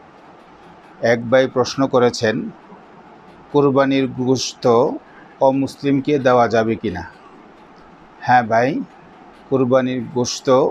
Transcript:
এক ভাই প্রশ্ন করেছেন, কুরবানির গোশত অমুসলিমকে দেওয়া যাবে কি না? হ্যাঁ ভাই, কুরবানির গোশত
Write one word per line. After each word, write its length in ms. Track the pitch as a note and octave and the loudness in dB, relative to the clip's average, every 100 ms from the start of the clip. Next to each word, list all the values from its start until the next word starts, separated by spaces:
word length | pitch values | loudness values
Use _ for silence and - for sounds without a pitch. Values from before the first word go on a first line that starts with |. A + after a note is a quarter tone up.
| - - - - - - - - - - | -20 -20 -20 -20 -20 -20 -20 -20 -20 -6
এক 280 | A2+ A#2+ A#2 | -2 -2 2
ভাই 180 | C3 C3 | 0 2
প্রশ্ন 400 | B2+ A#2+ - C3+ | -2 -4 -2 -2
করেছেন, 480 | B2+ B2 - A2 B2+ G#3 - - - - - - - - - - | 2 0 0 -2 -2 -6 -14 -20 -20 -20 -20 -20 -20 -20 -20 -4
কুরবানির 560 | D3 C#3+ C3+ C3+ C3+ C3 | 0 2 2 2 0 -2
গোশত 580 | B2 B2+ C3 - - - A#2+ D3 D4 - - - - | -4 -2 -2 -4 -4 2 2 2 -2 -14 -20 -20 -2
অমুসলিমকে 760 | C3+ C3+ C3+ - C#3+ C#3 C3+ D3 | 0 0 -4 -6 -2 -2 0 0
দেওয়া 280 | B2+ B2 A#2 | 2 4 2
যাবে 280 | A2+ A2 A2 | 2 0 -2
কি 140 | G#2+ | -6
না? 120 | F2 E2+ - - - - - - - - - - - | -8 -12 -20 -20 -20 -20 -20 -20 -20 -20 -20 -20 -10
হ্যাঁ 240 | - B2 | 0 0
ভাই, 260 | A2 A2+ B2+ A#3 F3+ - - - - - - | 2 0 0 -2 -8 -16 -20 -20 -20 -20 -4
কুরবানির 520 | C3+ B2+ C3 B2+ B2+ A2 | -2 2 2 0 -4 -6
গোশত 560 | B2 A#2+ - - B2+ F3 | -4 -4 -4 2 2 2